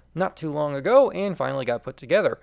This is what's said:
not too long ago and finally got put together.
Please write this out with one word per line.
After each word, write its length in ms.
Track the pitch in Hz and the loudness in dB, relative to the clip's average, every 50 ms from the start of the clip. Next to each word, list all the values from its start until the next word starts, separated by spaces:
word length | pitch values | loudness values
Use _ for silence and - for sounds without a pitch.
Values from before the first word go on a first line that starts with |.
| _ _ _ | _ _ _
not 240 | 160 190 185 - - | -4 -4 -4 -4 -6
too 140 | 160 156 | -8 -6
long 240 | 143 151 151 147 143 | -4 -2 -4 -2 -4
ago 340 | 139 135 196 240 269 269 - | -4 0 4 6 6 6 4
and 260 | - 180 196 202 175 | 2 -2 -4 -4 -4
finally 300 | - 131 131 135 135 127 | -4 -4 -4 -2 -4 -2
got 180 | 113 120 113 - | -2 -4 -4 -6
put 140 | 131 - - | -10 -14 -14
together. 420 | 139 120 160 208 190 135 - - | -2 0 2 2 2 0 -2 -4